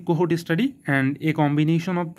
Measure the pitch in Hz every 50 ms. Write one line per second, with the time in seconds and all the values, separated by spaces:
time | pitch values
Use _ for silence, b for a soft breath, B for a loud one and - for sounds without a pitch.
0 | 170 180 165 156 180 165 170 165 165 - 165 170 247 285 - - - - 139 135
1 | 131 135 143 - 151 160 147 160 151 143 147 147 151 156 165 165 170 185 180 175
2 | 175 170 175